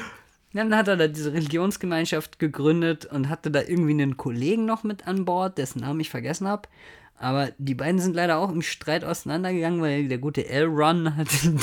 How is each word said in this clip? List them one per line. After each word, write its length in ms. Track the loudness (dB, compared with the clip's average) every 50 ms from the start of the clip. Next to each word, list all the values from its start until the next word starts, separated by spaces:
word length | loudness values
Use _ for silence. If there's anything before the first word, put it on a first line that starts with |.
| -10 -12 -14 -18 -20 _ _ _ _ _ -6
Dann 220 | -2 0 4 4
hat 100 | 4 4
er 120 | 4 4 4
da 100 | 4 2
diese 240 | 2 -2 -4 -2 0
Religionsgemeinschaft 1040 | 0 0 0 0 0 0 0 0 -2 -4 -2 -2 0 0 0 -2 -2 -4 -6 -6 -4
gegründet 680 | -2 -2 -2 2 2 4 4 4 4 2 0 -2 -4
und 240 | -6 -4 -2 -2 -2
hatte 200 | -2 -4 -4 0
da 120 | 0 0 0
irgendwie 300 | 2 2 2 4 4 4
einen 260 | 4 2 2 0 -2
Kollegen 480 | -4 -4 -4 -2 0 0 0 0 0
noch 180 | 0 -2 -2 -2
mit 240 | -4 -6 -6 -6 -4
an 160 | -2 -2 0
Bord, 320 | 0 0 0 0 0 -2
dessen 240 | -4 -4 -4 -4 -6
Namen 200 | -4 -4 -2 -4
ich 100 | -4 -4
vergessen 360 | -6 -6 -6 -6 -4 -4 -2
hab. 220 | -2 -2 -4 -6 -10 _ -20 -20 -20 -20 -20 -20 -20 _ -6 -2
Aber 280 | 0 0 0 0 -2 -4
die 180 | -4 -4 -4 -2
beiden 240 | -2 0 0 2 2
sind 160 | 2 0 0
leider 220 | 0 2 2 2 2
auch 120 | 0 0
im 120 | 0 -2 -4
Streit 420 | -4 -6 -8 -4 -2 -2 -2 -2
auseinandergegangen, 760 | -2 -4 -4 -4 -4 -4 -2 -2 -2 0 0 0 0 0 2
weil 280 | 2 2 0 0 0 0
der 100 | -2 -2
gute 300 | -2 -2 -2 -2 -2 -2
L. 160 | 0 0 2
Ron 520 | 2 2 2 4 4 4 2 2 0 0
hat 120 | -2 -2 0 0 2 2 2 2 2